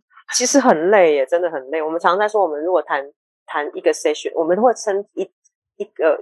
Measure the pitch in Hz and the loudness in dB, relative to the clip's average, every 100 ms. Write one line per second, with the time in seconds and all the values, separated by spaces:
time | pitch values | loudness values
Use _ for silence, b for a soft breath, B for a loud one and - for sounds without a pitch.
0 | _ b b - 240 285 254 165 170 208 | _ b b -4 2 2 4 4 4 4
1 | 170 147 131 170 175 156 131 156 156 170 | 4 2 0 0 -2 -6 -6 -6 -4 0
2 | 180 185 214 214 175 147 165 180 - 151 | 0 2 0 0 0 -2 -2 -2 -2 -6
3 | 139 _ _ _ - 156 147 185 175 156 | -6 _ _ _ -10 -6 -6 -2 -2 0
4 | 156 156 - - 160 180 233 - - 196 | -2 -2 -6 -4 -2 2 2 0 -4 -4
5 | 202 - - _ _ _ _ - 202 - | -6 -10 -10 _ _ _ _ -14 -12 -2
6 | 160 - | 0 0